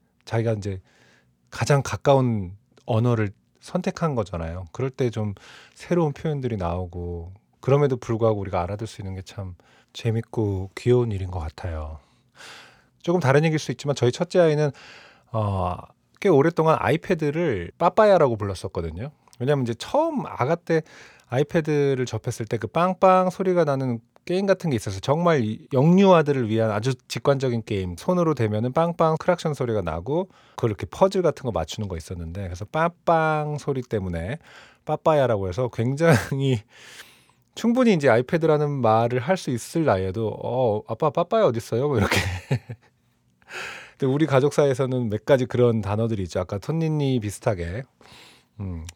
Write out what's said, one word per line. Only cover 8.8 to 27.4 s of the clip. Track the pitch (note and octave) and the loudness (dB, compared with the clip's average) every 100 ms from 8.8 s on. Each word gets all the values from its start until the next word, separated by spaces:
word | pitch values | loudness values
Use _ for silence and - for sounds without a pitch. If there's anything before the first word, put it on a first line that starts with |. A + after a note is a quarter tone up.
| A2 | -10
수 | - | -12
있는 | F#2+ | -12
게 | F#2+ | -12
참 | - - F#2+ F2+ _ _ _ | -12 -12 -12 -14 _ _ _
재밌고 | - A#2 A2+ - - G#2 F#2+ F#2+ | -6 -4 -2 -4 -4 -2 -2 -6
귀여운 | - A#2+ B2 A#2 | -4 2 2 2
일인 | G2 F#2 | -4 -6
것 | F2+ | -6
같아요. | D#2+ - F#2 D#2+ D2+ D2+ _ _ _ _ - - - _ _ _ | -8 -8 -10 -8 -10 -12 _ _ _ _ -20 -20 -20 _ _ _
조금 | - F3 | -2 2
다른 | C3 C#3 | 4 4
얘기일 | D#3+ D#3 | 4 0
수 | - | -4
있지만 | B2 C#3+ | -6 -6
저희 | C#3 B2 | 0 0
첫째 | - F3 F#3 | 0 -2 2
아이는, | E3 D3 D3+ - - - - _ _ | 4 2 0 -4 -16 -20 -20 _ _
어, | A2+ G#2 F#2+ F2+ F2 - _ _ _ | -4 -2 -2 -2 -4 -12 _ _ _
꽤 | G3+ | 4
오랫동안 | C#3+ D#3 E3 D#3+ D#3 | 6 4 2 2 2
아이패드를 | G#2+ D#3+ - E3+ D3 D#3 E3+ G2+ E2+ - | 2 0 0 -2 -2 -2 -2 -2 -6 -2
빠빠야라고 | E3+ - G#3+ F#3 C#3+ A2+ | 0 4 6 6 4 2
불렀었거든요. | G2+ F#2 G2 - E2 D#2+ C3+ - _ _ | -4 -6 -8 -6 -6 -8 -12 -14 _ _
왜냐면 | B2 D3 | -2 0
이제 | A#2+ | 0
처음 | A#2 - C4+ E4 C#4+ | -4 -2 0 0 -2
아가 | B2 G2+ B2 | -6 -4 -2
때 | E3+ - E3 - - - - _ | -2 0 -2 -2 -14 -20 -20 _
아이패드를 | A#2+ D3+ F3 D#3 D3 C#3 C3 B2 | -2 0 -2 0 0 0 0 -4
접했을 | A2+ - - A2 | -6 -6 -8 -6
때 | A#2 | -6
그 | G#2+ | -4
빵빵 | D#3+ F3+ F3+ F#3+ F#3 F#3 | 0 0 4 4 6 4
소리가 | - F#3+ F3 | 0 0 2
나는 | D#3 C3+ C3 A#2 - _ | 2 0 -2 -4 -8 _
게임 | - F3+ G3 | -6 -2 0
같은 | F#3+ E3 | 0 0
게 | A#2 | -2
있어서 | - F#2+ | -2 -6
정말 | - D3+ F3 D#3 | 0 2 4 2
이 | G#2+ A2 - | 0 -4 -2
영유아들을 | C3 D#3 F#3 G3 F3 D3 C3+ A2 | 2 6 8 8 6 6 0 0
위한 | A2 A2 | 2 2
아주 | G#2+ B2 B2+ _ | 0 -2 -4 _
직관적인 | B2 - C#3 | -2 0 2